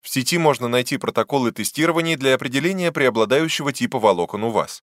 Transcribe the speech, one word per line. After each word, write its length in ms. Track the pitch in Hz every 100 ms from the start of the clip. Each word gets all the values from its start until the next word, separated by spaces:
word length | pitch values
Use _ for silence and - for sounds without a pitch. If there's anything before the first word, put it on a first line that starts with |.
В 80 | -
сети 260 | 135 123 175
можно 320 | 160 127 123
найти 300 | 123 127 139
протоколы 540 | - - 110 139 120
тестирований 640 | 107 104 - 165 165 165 160
для 180 | 131
определения 580 | 131 139 131 165 190 175
преобладающего 800 | 156 135 113 107 135 160 - 143
типа 260 | 135 123 131
волокон 460 | 107 90 85 104
у 60 | 113
вас. 320 | 104 73 -